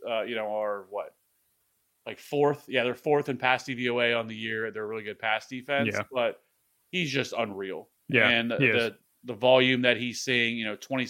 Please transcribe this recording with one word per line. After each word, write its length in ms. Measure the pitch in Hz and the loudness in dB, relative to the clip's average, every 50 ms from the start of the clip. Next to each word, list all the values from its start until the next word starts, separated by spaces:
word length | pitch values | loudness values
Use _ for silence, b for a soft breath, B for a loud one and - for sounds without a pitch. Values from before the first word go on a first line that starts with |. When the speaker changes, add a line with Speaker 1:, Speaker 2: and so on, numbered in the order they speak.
| - | -8
Speaker 1:
uh, 180 | 113 117 113 104 | -4 -2 -2 -2
you 120 | 117 120 | -2 -4
know, 260 | 110 110 107 107 107 | -4 -4 -2 -2 -2
are 260 | 107 104 104 101 95 92 | -2 -2 -4 -6 -8 -8
what? 240 | 101 98 82 - _ _ _ _ _ _ _ _ _ _ _ _ _ _ _ _ _ _ - | -8 -8 -8 -8 _ _ _ _ _ _ _ _ _ _ _ _ _ _ _ _ _ _ -14
Like, 140 | 113 110 - | -14 -14 -12
fourth? 460 | - - 147 143 147 143 143 139 - | -10 -4 0 2 4 4 2 0 -4
Yeah, 160 | - 127 127 120 | -2 0 0 0
they're 140 | 123 123 | 0 -2
fourth 320 | - - 156 147 143 143 - | -4 0 0 2 2 2 0
in 100 | 131 120 | -4 0
pass 240 | 127 127 131 120 - | 2 2 2 2 0
D 120 | - 127 | -6 -8
V 160 | 117 123 123 | -4 -2 -2
O 100 | 120 120 | 0 2
A 120 | 120 120 120 | 2 2 2
on 120 | 117 113 | 0 -2
the 80 | 110 110 | -4 -8
year. 380 | 107 110 113 113 110 113 110 104 | -8 -8 -6 -6 -4 -6 -6 -6
They're 100 | 110 110 | -8 -8
a 40 | 104 | -8
really 160 | 110 110 104 | -8 -8 -10
good 160 | 104 104 - | -10 -10 -6
pass 260 | - 110 110 110 - | -2 -2 -2 -2 -2
defense, 440 | - 135 127 127 - 143 139 139 107 101 | -6 -12 -12 -6 -4 -2 0 0 0 -2
Speaker 2:
Yeah. 100 | 104 101 - 131 | -4 -6 -4 -2
Speaker 1:
but 300 | 127 120 110 - - _ _ _ _ _ _ _ _ _ _ | -2 0 -2 -2 -6 _ _ _ _ _ _ _ _ _ _
he's 200 | - 180 170 143 | -4 -4 -4 -2
just 240 | 131 135 123 - - | -2 -4 -4 -4 -4
unreal. 520 | 110 117 107 98 95 98 95 90 78 71 _ _ _ _ - | -4 -4 -4 -4 -8 -8 -8 -8 -10 -12 _ _ _ _ 0
Speaker 2:
Yeah, 200 | - 120 110 104 | 2 4 6 6
Speaker 1:
And 240 | 117 117 117 117 117 | 4 2 2 0 0
Speaker 2:
he 140 | - 139 | 2 2
is. 80 | 120 110 | 4 4
Speaker 1:
the, 220 | 120 117 110 - _ _ _ _ _ - | 2 0 -2 -4 _ _ _ _ _ -12
the 100 | 123 117 | -12 -6
volume 480 | 101 127 127 131 131 131 127 131 123 123 | 2 6 8 8 8 8 6 4 4 4
that 160 | 123 120 107 | 2 2 2
he's 240 | 123 123 107 - - | 0 -6 -6 -6 -4
seeing, 340 | 139 127 120 117 117 117 | -2 0 2 2 0 -2
you 80 | 117 110 | -2 -4
know, 120 | 110 104 | -6 -6
twenty, 300 | - - - 135 131 123 - | -8 -8 -6 -4 -4 -4 -4